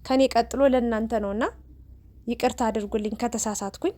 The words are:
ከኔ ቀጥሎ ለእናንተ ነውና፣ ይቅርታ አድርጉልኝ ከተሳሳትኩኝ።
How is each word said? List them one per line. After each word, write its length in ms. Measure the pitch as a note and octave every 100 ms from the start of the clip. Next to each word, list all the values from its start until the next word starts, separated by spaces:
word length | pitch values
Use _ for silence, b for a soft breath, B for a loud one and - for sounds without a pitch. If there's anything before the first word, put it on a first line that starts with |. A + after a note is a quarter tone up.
ከኔ 180 | - C4 C4
ቀጥሎ 320 | A#3 A3+ A#3+ C#4
ለእናንተ 460 | B3+ A#3+ A3 A3 A#3
ነውና፣ 240 | G3 G3+ D#4+ - - - - - - - -
ይቅርታ 340 | A#3+ B3 A#3+
አድርጉልኝ 500 | A3+ G#3+ G#3 A3 G#3+ G#3
ከተሳሳትኩኝ። 760 | A#3+ A3+ A3 G#3 G3 - F4